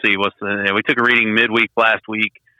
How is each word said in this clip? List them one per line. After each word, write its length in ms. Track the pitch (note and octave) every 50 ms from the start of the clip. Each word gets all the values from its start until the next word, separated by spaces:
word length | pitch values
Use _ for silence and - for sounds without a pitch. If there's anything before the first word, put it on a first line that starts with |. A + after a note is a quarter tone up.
| -
see, 120 | G#2+ G2 G2
what's 180 | G2+ G2 - _
the, 240 | G#2 G2 G2+ G2+ G2+
yeah, 80 | G2 G2
we 80 | G#2+
took 180 | A2+ - C#3+ A#2+
a 20 |
reading 320 | A#2 A#2+ B2 A#2 A2+ A2 G#2+
midweek 380 | A2+ A#2+ A2 A2+ A#2 A2+ - - A#2+
last 240 | A2+ A2+ A2 F#2+ - -
week, 240 | G#2+ A2 G#2+ - - - _ _ _